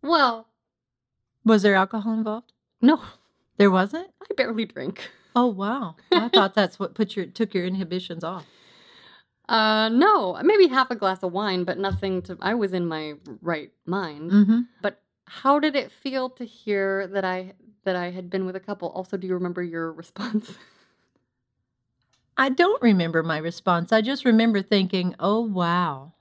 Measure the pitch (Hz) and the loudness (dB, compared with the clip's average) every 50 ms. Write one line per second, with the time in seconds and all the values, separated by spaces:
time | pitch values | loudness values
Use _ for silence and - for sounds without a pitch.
0 | - 277 339 330 285 254 226 226 220 _ _ _ _ _ _ _ _ _ _ _ | 0 0 2 2 2 2 0 -2 -12 _ _ _ _ _ _ _ _ _ _ _
1 | _ _ _ _ _ _ _ _ _ 220 226 208 185 208 202 190 185 190 - 220 | _ _ _ _ _ _ _ _ _ 4 4 4 4 4 4 4 2 0 -4 -8
2 | 202 226 220 220 220 214 214 226 240 _ _ _ _ _ _ _ - 247 320 - | -6 -4 -4 -4 -4 -4 -6 -8 -10 _ _ _ _ _ _ _ 4 4 4 4
3 | - - - _ _ _ _ _ _ _ _ _ 202 202 185 185 185 202 - 320 | 0 -10 -20 _ _ _ _ _ _ _ _ _ 4 4 6 4 0 0 -2 -10
4 | 370 - _ _ - - - - 254 247 226 214 226 - - - 131 139 208 - | -10 -10 _ _ -10 -10 -4 -4 -2 -4 -2 -4 -6 -6 -6 -10 -10 -10 -10 -10
5 | - - - _ _ _ _ 240 247 247 208 185 196 202 233 277 247 170 - _ | -14 -18 -18 _ _ _ _ 2 2 2 0 -2 -6 -6 -6 -6 -8 -10 -12 _
6 | _ _ - 349 220 240 - 381 202 196 - - 202 185 - - 196 175 - - | _ _ 0 0 2 2 2 2 2 4 2 0 0 0 -2 -6 -10 -10 -4 -4
7 | 220 196 - 214 180 - - - 226 208 - 185 175 180 185 190 190 160 175 185 | -4 -4 -4 -8 -8 -10 -4 -6 -6 -4 -2 -4 -4 -4 -4 -6 -6 -6 -6 -8
8 | 180 - 175 165 165 160 185 185 151 _ _ _ _ _ _ _ _ _ - - | -8 -8 -12 -10 -8 -10 -10 -10 -14 _ _ _ _ _ _ _ _ _ -20 -20
9 | - - - _ _ _ _ _ _ - - 226 220 220 214 214 220 220 226 240 | -20 -20 -20 _ _ _ _ _ _ -2 0 2 2 2 2 2 2 2 4 4
10 | 320 403 427 359 226 185 180 - - 320 427 415 381 320 254 262 262 247 247 214 | 6 6 6 4 2 -2 -4 0 2 4 6 6 6 6 6 2 0 0 -2 -2
11 | - 190 190 185 - 185 170 190 208 208 185 180 180 175 175 - 196 196 190 - | 0 -2 -2 0 -4 -4 -4 -2 -2 -2 -2 -2 -2 -4 -4 -4 -4 -4 -4 -2
12 | - 190 190 185 180 - 185 165 - 185 220 240 214 196 185 185 175 170 160 156 | -4 -4 -4 -4 -6 -8 -12 -6 -4 -4 -2 0 -2 -2 -2 -2 -4 -2 -4 -6
13 | 156 151 151 147 _ 160 120 - - 165 170 156 147 - _ _ _ - 170 202 | -8 -10 -12 -14 _ -18 -18 -10 -6 -6 -6 -6 -6 -12 _ _ _ -6 -6 -6
14 | 190 160 151 147 156 170 190 208 208 190 220 233 247 240 _ _ - 208 196 _ | -6 -6 -10 -10 -6 2 4 6 6 6 4 2 2 -4 _ _ -6 -6 -6 _
15 | _ _ _ _ _ _ - - - 269 277 294 285 302 277 285 - - _ - | _ _ _ _ _ _ -20 -4 2 2 2 4 2 0 -2 -2 -6 -6 _ -12
16 | _ 277 262 269 254 254 254 _ 247 220 _ _ _ 220 208 196 196 196 196 196 | _ -8 -6 -6 -6 -6 -10 _ -16 -16 _ _ _ -4 -2 -2 0 -2 -2 -4
17 | 196 180 190 196 190 185 185 185 185 185 - _ _ - _ _ _ 190 185 180 | -6 -6 -6 -4 -4 -4 -4 -6 -8 -12 -18 _ _ -20 _ _ _ -4 -4 -4
18 | 175 175 180 185 185 175 180 190 190 185 185 190 190 - 208 185 175 170 - 180 | -4 -6 -8 -10 -12 -6 -4 -4 -4 -4 -6 -8 -10 -10 -10 -8 -8 -8 -8 -8
19 | 185 - - 190 180 185 185 180 180 180 175 175 175 175 165 165 165 165 160 160 | -10 -8 -8 -8 -4 -4 -4 -2 -2 -4 -4 -6 -6 -6 -6 -6 -6 -6 -8 -12
20 | 175 - _ - 202 240 214 214 208 - - - - _ _ _ _ _ _ _ | -18 -20 _ -12 -12 -4 -4 -4 -4 -4 -16 -18 -20 _ _ _ _ _ _ _
21 | _ _ _ _ _ _ _ _ _ _ _ _ _ _ _ _ _ _ _ _ | _ _ _ _ _ _ _ _ _ _ _ _ _ _ _ _ _ _ _ _
22 | _ _ _ _ _ _ _ - 262 277 262 - 349 359 415 554 - 233 208 185 | _ _ _ _ _ _ _ 0 0 0 4 4 4 4 4 4 4 4 4 6
23 | 170 165 160 165 160 165 160 151 156 165 165 - _ 220 208 170 180 - 226 220 | 2 2 0 0 0 0 -2 -2 -4 -6 -8 -4 _ 0 0 0 2 2 2 2
24 | 220 233 277 277 - 254 226 220 226 233 220 202 190 - 220 202 190 180 - 185 | 2 2 -4 0 2 4 6 6 6 4 2 0 0 2 2 2 2 2 -2 -2
25 | 180 180 165 - - 190 208 220 233 226 202 185 175 170 170 180 180 165 143 131 | -2 -2 -4 -2 0 0 0 0 0 -2 -2 -2 0 0 0 0 0 -2 -4 -8
26 | 135 156 _ _ | -12 -18 _ _